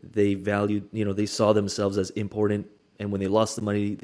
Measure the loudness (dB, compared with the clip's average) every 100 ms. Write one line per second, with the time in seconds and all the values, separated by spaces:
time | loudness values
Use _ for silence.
0 | -6 2 2 2 0 0 0 -2 -4 -4
1 | -2 -2 -2 2 4 4 2 -2 -2 0
2 | -2 -4 -6 -2 0 0 -6 _ _ -10
3 | -6 -2 2 2 2 -2 -4 -2 -2 -6